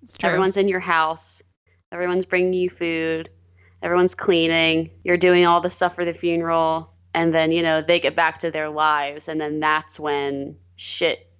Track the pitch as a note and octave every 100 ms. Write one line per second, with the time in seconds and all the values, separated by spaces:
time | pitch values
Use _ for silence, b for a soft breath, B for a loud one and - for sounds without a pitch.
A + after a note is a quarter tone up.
0 | - - F3 E3+ F#3+ G3 G3 F#3 F3+ E3
1 | D#3+ E3 - - - _ _ _ _ F3
2 | F3+ F3+ F3+ F3+ F#3 F#3 F3+ - E3+ E3
3 | D#3+ D#3+ E3 _ _ _ b b E3+ F3
4 | F3+ - - E3+ E3 E3 D#3+ D#3+ E3 -
5 | - F3 F3+ F3+ F3 E3+ F3+ - F3+ F3
6 | F3 E3 F3 E3+ E3 E3 D#3+ D#3+ D#3+ _
7 | _ E3 E3+ D#3+ D#3+ E3+ E3 D#3+ D#3 F3
8 | C3+ F3 E3 - E3+ D#3 D3+ D3+ D#3 D3+
9 | C#3+ D3 E3 D#3 D3+ D3+ D#3 D#3 - -
10 | D3+ C#3+ C#3+ C#3 C#3+ D3+ _ - - -
11 | E3+ - _